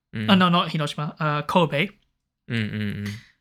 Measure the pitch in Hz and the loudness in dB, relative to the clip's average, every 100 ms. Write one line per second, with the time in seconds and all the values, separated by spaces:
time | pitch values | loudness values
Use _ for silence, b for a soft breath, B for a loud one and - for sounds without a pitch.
0 | _ 110 110 185 180 175 180 156 143 - | _ -4 2 4 4 2 0 -2 -4 -6
1 | 147 - 151 147 147 185 151 143 196 - | -8 -4 -2 -2 0 2 2 0 -4 -6
2 | _ _ _ _ - 117 107 104 104 101 | _ _ _ _ -6 -4 -2 -4 -4 -6
3 | 104 110 B B | -8 -10 B B